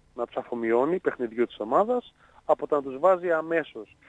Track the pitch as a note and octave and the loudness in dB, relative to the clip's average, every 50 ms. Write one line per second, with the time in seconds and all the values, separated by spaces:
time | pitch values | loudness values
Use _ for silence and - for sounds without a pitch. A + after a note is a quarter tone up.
0 | _ _ _ B2 A#2 - - C3+ B2 - B2 A#2+ A#2 A2+ A#2 A#2+ C3 D3+ F3 F#3+ | _ _ _ -8 -8 -6 -6 -10 -8 -6 -6 -4 0 2 2 4 4 2 0 0
1 | - C#3+ - - B2 A2+ A2 A#2 A#2+ - - - G#2+ A2 C3 E3 G3+ A3 B3 B3 | -2 -4 -4 -4 -6 -6 -2 -2 -2 -2 -4 -8 -4 0 2 2 2 2 -2 -4
2 | - - _ _ _ _ _ - _ - D3+ - C#3+ - D#3 C#3+ C3+ C#3 B2+ C3 | -6 -8 _ _ _ _ _ -8 _ 0 0 0 2 0 0 0 0 -4 -4 2
3 | D3+ F#3 F#3+ F3 F3 F3+ E3 D#3+ D#3 D#3+ E3 E3 D3 - - A#2 G#2 - _ _ | 4 4 4 4 2 0 0 0 0 -2 -2 -2 -2 -4 -10 -14 -16 -16 _ _
4 | _ | _